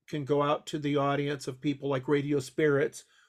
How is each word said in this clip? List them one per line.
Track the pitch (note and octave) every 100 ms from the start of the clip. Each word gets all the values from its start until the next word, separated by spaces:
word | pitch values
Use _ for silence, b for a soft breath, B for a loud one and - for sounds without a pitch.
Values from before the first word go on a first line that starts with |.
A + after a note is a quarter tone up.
| -
can | D3+ C3
go | C#3+
out | C#3+ D3+ -
to | D#3
the | C#3+ C#3+
audience | C#3 C#3+ C#3+ C#3+ C#3+
of | B2+
people | D3+ C3+ C#3
like | C3 B2+
Radio | C#3+ C#3+ C#3+
Spirits | - - D3+ C#3 D3+ - - _